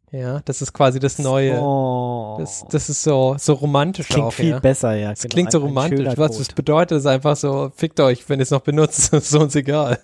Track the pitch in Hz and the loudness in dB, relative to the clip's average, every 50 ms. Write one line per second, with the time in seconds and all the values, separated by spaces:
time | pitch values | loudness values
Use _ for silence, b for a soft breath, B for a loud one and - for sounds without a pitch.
0 | _ _ 143 131 127 123 131 143 - - 135 - 139 - - - 143 131 127 135 | _ _ -12 -8 -8 -8 -8 -8 -8 -8 -8 -6 -8 -8 0 2 2 2 2 2
1 | 135 135 - - 139 131 131 135 135 135 127 - 143 143 139 135 131 127 123 123 | -2 -2 -2 -2 -2 0 2 2 2 2 0 0 0 0 0 0 -2 -2 -2 -4
2 | 123 123 123 120 110 107 107 127 156 - - - - - 160 147 - - 143 - | -4 -4 -6 -6 -8 -10 -10 -10 -10 -10 -10 -14 -8 -4 -4 -4 -4 -4 -6 -2
3 | - 156 143 131 131 131 135 143 - - 147 - 143 147 143 143 147 180 190 - | 0 2 2 4 2 2 0 0 0 0 0 0 0 0 0 0 0 0 -4 -6
4 | 143 - - 151 135 117 - - 175 160 143 131 131 131 135 - - 117 107 104 | -8 -2 -2 0 0 0 -2 0 0 0 0 2 2 2 2 2 0 0 0 0
5 | 104 104 104 - - 117 - 170 180 - - 160 139 143 139 131 139 175 139 139 | -2 -4 -6 -8 -8 -2 0 0 0 2 2 0 0 0 0 -2 0 0 0 0
6 | 131 135 120 135 156 147 147 143 135 - - - 135 156 151 160 175 170 165 147 | 0 0 0 0 0 0 0 -4 -8 -6 -6 -4 0 2 2 2 2 2 0 0
7 | 139 147 131 135 143 151 147 - - 143 139 139 139 139 - - 170 156 - - | 2 2 0 2 2 0 0 0 -2 -2 -2 -2 -4 -6 -4 -4 -4 -2 2 4
8 | 143 131 123 - - - 143 135 131 - 143 139 - 151 147 156 156 151 - 147 | 4 4 4 0 -2 -4 -2 0 0 0 0 0 0 0 2 2 2 2 2 -2
9 | - - 160 147 - - 151 151 156 143 - 147 127 135 143 151 143 123 123 - | 0 2 2 0 2 2 4 4 4 4 2 0 0 0 0 0 0 0 -2 -2